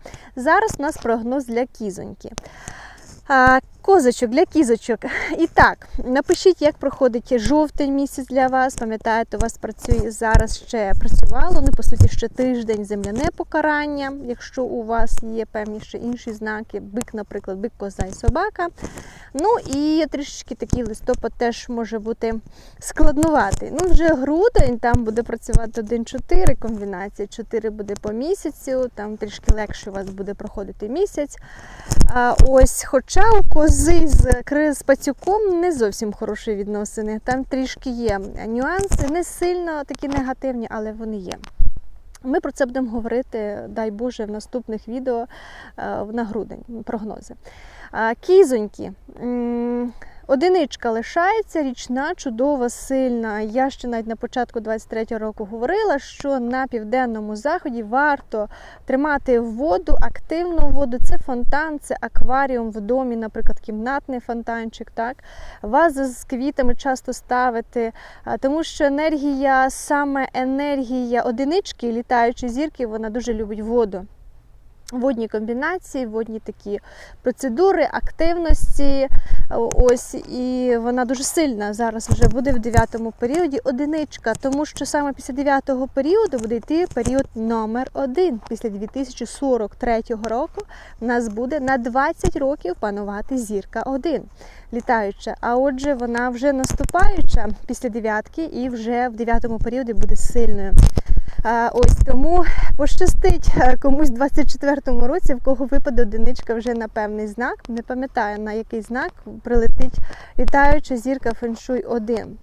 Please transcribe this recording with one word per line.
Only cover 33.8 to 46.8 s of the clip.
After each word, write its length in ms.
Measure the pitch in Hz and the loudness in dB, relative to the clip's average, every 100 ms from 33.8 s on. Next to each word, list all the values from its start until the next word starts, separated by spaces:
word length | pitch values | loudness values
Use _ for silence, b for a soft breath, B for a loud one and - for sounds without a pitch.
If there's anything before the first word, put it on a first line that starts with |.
| 294 349 320 | 6 6 8
з 360 | 269 254 240 | 6 4 0
кри-, 300 | - 285 302 | -2 -2 0
з 100 | 277 | -2
пацюком 760 | - 269 - 262 - 415 415 339 | -2 -2 -2 -6 -4 -2 0 -2
не 120 | 359 | -2
зовсім 420 | 285 214 202 214 | -2 -4 -4 -10
хороші 420 | 202 214 208 - 202 | -8 -10 -8 -8 -8
відносини, 640 | 202 208 208 - 214 214 | -8 -8 -10 -10 -8 -8
там 200 | - 262 | -6 -8
трішки 460 | 262 262 262 - 269 | -6 -6 -8 -10 -12
є 300 | 233 226 196 196 - 202 | -6 -6 -6 -8 -12 -8
нюанси, 600 | 233 277 370 403 - 285 | -6 -6 -4 -2 -2 -2
не 120 | 339 | -6
сильно 600 | 349 - 349 359 339 302 | -6 -6 -6 -6 -8 -10
такі 240 | 285 269 277 | -10 -10 -8
негативні, 600 | 277 262 262 269 247 226 | -6 -8 -8 -10 -10 -10
але 220 | 226 214 | -12 -12
вони 260 | 214 226 214 | -14 -14 -12
є. 200 | 175 - - - - - - - - - | -14 -18 -6 2 4 2 -4 -16 -20 -14
Ми 160 | 254 330 | -6 -6
про 120 | 311 | -6
це 140 | - 262 | -6 -6
будемо 260 | 262 254 | -6 -8
говорити, 680 | 233 220 233 262 233 208 208 226 | -8 -6 -8 -8 -10 -10 -10 -12
дай 220 | 214 220 | -10 -10
Боже, 340 | 202 247 233 208 | -8 -10 -10 -12
в 60 | |
наступних 560 | 208 - 254 226 214 - | -12 -12 -12 -10 -12 -12
відео, 380 | 247 262 233 240 B B B B - | -10 -8 -8 -8 B B B B -14
е, 280 | 202 196 202 | -12 -10 -10
на 120 | 233 | -10
грудень, 600 | 220 220 196 - - 226 | -8 -10 -12 -16 -18 -16